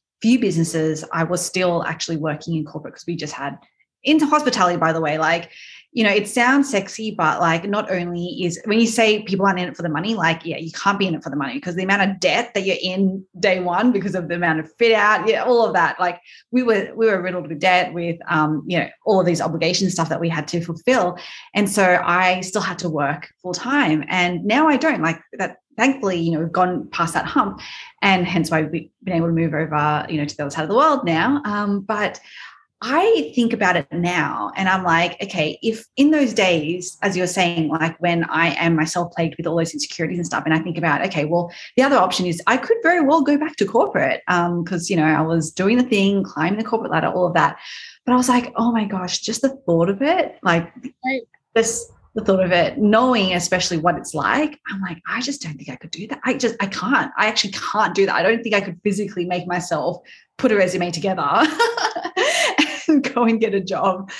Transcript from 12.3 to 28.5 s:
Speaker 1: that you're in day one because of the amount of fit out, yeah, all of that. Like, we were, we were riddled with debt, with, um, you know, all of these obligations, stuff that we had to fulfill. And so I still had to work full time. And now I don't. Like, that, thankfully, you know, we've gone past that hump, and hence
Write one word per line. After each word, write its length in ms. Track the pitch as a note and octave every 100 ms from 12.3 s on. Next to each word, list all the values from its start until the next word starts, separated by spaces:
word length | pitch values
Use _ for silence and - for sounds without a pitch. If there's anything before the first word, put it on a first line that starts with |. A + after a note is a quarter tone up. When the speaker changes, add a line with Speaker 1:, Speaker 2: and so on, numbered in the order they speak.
| F#3+ B3
Speaker 1:
that 80 | G3+
you're 120 | F#3+ -
in 420 | F#3 F#3+ F#3+ F#3+ - F3
day 180 | G3 F#3
one 300 | F3+ F3+ B3
because 220 | G3+ F#3+
of 140 | F#3 D#3+
the 80 | F3
amount 240 | E3+ D#3
of 120 | D#3 -
fit 140 | A#3
out, 340 | G#3+ G#3 G#3+ G#3+
yeah, 140 | G#3
all 240 | B3+ A#3 G#3
of 80 |
that. 240 | F3+ D#3 -
Like, 200 | F3 - - - _
we 100 | B3
were, 280 | A#3+ G#3 A3
we 120 | A3 A3
were 140 | F#3+
riddled 280 | F3+ F3+ D#3
with 100 | E3
debt, 340 | F#3 F3+ -
with, 240 | E3+ E3+ E3+ -
um, 340 | D#3+ D3+ D#3 -
you 100 | E3+
know, 100 | - -
all 140 | A3+ F#3+
of 60 | F3
these 140 | D#3+
obligations, 500 | D#3+ D#3+ E3 F#3+ F#3
stuff 160 | E3+ D#3
that 120 | D3+
we 80 | E3
had 160 | D#3+ D3
to 120 | E3+
fulfill. 560 | E3+ D#3+ - B3+ F3 F3 - - -
And 140 | G3+ G3
so 320 | G3+ F#3 F3
I 360 | - F3 F#3 F#3
still 200 | F#3 G#3
had 160 | F#3 E3+
to 100 | F3
work 400 | D3+ C#3+ D#3 - _
full 100 | F3+
time. 520 | F3 B3 C#4+ F#3+ D#3 -
And 360 | F3+ F3 F3
now 240 | G3 B3+ D#4
I 80 | C4
don't. 240 | D#4 G#3
Like, 180 | E3 E3 - -
that, 200 | F#3 - _ -
thankfully, 400 | C4 C4+ G3 E3+
you 120 | E3+
know, 60 | D#3
we've 140 | E3
gone 360 | F3+ F3+ F3 -
past 220 | - E3
that 120 | - -
hump, 340 | C#4 G3+ - - - - -
and 260 | G3+ F#3 E3+
hence 240 | F3+ -